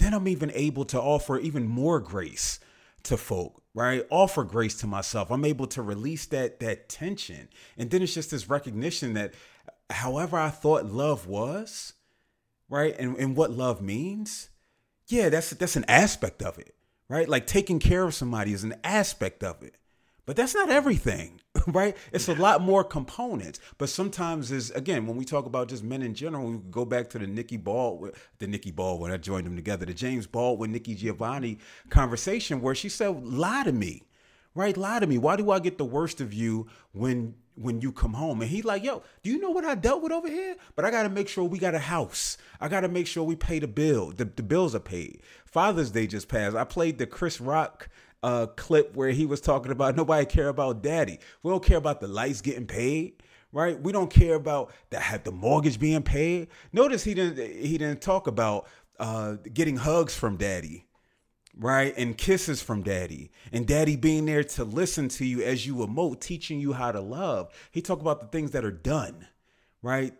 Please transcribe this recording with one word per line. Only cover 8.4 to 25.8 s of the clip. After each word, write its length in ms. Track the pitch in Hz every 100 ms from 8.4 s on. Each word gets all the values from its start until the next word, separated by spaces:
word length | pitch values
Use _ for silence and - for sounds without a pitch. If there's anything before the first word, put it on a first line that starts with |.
| 107
recognition 680 | 143 143 107 147 - 127
that 200 | 107 101 - - - - - -
however 460 | 104 127 135 170 165
I 140 | 156
thought 360 | 147 151 156 101
love 400 | 107 147 135 87
was, 680 | 101 120 175 220 - - - _ _ _ _ _ _ _
right? 260 | 143 156 -
And, 180 | 123 127
and 200 | 135 131
what 160 | 160
love 280 | 120 127 110
means, 680 | 98 107 170 208 214 - - _ _ _ _ _ -
yeah, 220 | 240 185
that's, 220 | 156 165
that's 260 | 127 180 147
an 80 | -
aspect 560 | 123 202 - 107 -
of 160 | 95 -
it, 160 | - _ _ _ -
right? 200 | 143 165
Like, 180 | 135 -
taking 320 | 196 190 165
care 240 | - 180
of 120 | 185
somebody 380 | - 123 117 104
is 120 | 101
an 100 | 110 -
aspect 600 | 165 208 196 - 95 -
of 180 | 95 80
it, 140 | - - _ _ _ _ -
but 100 | 139
that's 180 | 262
not 140 | 415 370
everything, 720 | 277 277 175 123 92 82 - _
<laughs> 120 | - -
right? 300 | 165 202 196 -
It's 160 | - -
a 60 |
lot 260 | 156 190 220
more 240 | 180 196
components. 760 | - 156 127 - 247 160 85 - - -
But 100 | 143
sometimes 640 | - 196 190 170 160 123
is, 180 | 135 117
again, 340 | - 135 156 110
when 100 | 120
we 80 |
talk 220 | 131 147 131
about 220 | 127 123
just 120 | 127